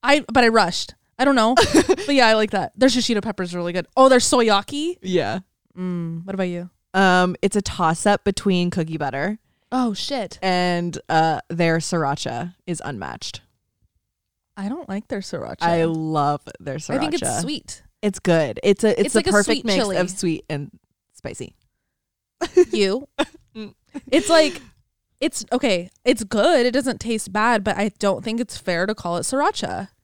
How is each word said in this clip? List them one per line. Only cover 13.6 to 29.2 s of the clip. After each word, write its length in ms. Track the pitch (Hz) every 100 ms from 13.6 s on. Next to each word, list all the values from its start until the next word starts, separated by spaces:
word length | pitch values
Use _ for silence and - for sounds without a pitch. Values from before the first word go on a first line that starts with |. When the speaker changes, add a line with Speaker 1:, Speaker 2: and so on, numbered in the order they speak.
| _ _ _ _ _ _ _ _ _ -
Speaker 1:
I 100 | 196
don't 180 | 285 330
like 180 | 196 -
their 100 | 208
sriracha. 380 | 196 175 - -
Speaker 2:
I 220 | 170 170
love 580 | 165 165 156 156 143 147 - -
their 180 | - 135
sriracha. 180 | - 254
Speaker 1:
I 20 |
think 140 | 311
it's 280 | 311 - 110
sweet. 420 | 202 302 - - _ _
Speaker 2:
It's 160 | 208 196
good. 400 | - 165 147 -
It's 200 | - 196
a, 60 | 220
it's 100 | -
Speaker 1:
It's 120 | 196
Speaker 2:
the 60 | 220
Speaker 1:
like 80 | 359
a 40 |
Speaker 2:
perfect 140 | 208 202
Speaker 1:
sweet 200 | - 226
Speaker 2:
mix 100 | 196
Speaker 1:
chili. 200 | 214 185
Speaker 2:
of 120 | 180
sweet 360 | 185 185 156 -
and 220 | 147 147 - _ _ _
spicy. 420 | - - - - _ _ _ _ _ _ _ _ _ 339 - 349
Speaker 1:
You? 360 | 359 196 214 285
Speaker 2:
<laughs> 40 | - 220 - _ 220
Mm. 180 | 214 _ _ 285 -
Speaker 1:
It's 180 | 262 -
like, 320 | 320 302 - - _ _ _ _ _
it's, 240 | 294 - 220
okay, 380 | 254 262 180 180 _ -
it's 180 | 240
good. 420 | 208 220 262 320 240
It 60 |
doesn't 280 | 247 262 233
taste 340 | 226 220 -
bad, 300 | 202 220 233
but 120 | 202 190
I 120 | 208 -
don't 240 | 202 196
think 160 | 220 226
it's 160 | 240 -
fair 280 | - 170 190
to 80 | 220
call 220 | 175
it 40 | 170